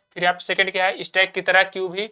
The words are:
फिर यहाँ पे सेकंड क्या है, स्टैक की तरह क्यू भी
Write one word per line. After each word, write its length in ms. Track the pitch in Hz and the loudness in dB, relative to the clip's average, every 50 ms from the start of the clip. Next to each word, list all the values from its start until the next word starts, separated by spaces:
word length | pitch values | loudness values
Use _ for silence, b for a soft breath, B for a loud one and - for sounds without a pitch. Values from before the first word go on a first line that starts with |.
| _ _ - | _ _ -8
फिर 100 | 175 175 | -2 0
यहाँ 100 | 175 180 | 0 0
पे 100 | 180 - | 0 -2
सेकंड 280 | - 185 185 190 185 | -4 0 0 0 0
क्या 140 | 185 190 185 | 0 0 0
है, 180 | 190 - - 170 | 0 -2 -4 -6
स्टैक 280 | - - 190 190 185 | -4 0 0 0 0
की 100 | - 190 | 0 -4
तरह 220 | 175 190 185 190 196 | 0 4 4 4 4
क्यू 220 | 190 - 190 185 180 | 2 0 -6 -6 -6
भी 200 | 170 190 208 220 | -6 -6 -10 -10